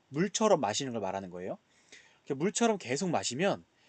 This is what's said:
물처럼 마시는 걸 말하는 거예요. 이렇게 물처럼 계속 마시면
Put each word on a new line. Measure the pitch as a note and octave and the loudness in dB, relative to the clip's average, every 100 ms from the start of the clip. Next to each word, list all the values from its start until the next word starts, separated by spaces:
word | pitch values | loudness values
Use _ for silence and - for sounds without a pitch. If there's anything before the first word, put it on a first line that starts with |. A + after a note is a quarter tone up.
| - | -6
물처럼 | C3+ G3+ - A3 F3+ | -2 0 2 4 4
마시는 | G#2 A2 C3+ | 2 -2 -2
걸 | A#2 | -4
말하는 | F#2+ G2 F#2+ | -2 -4 -6
거예요. | F2+ F#2+ F3+ _ _ - - - _ | -8 -8 -8 _ _ -20 -20 -20 _
이렇게 | - | -6
물처럼 | C3+ F#3 - A#3 G3+ | -2 0 2 2 2
계속 | A2+ C#3 F#3 | -2 -2 0
마시면 | A#2+ F#2+ B2 F#3+ A2 - _ | 0 -2 0 0 0 -6 _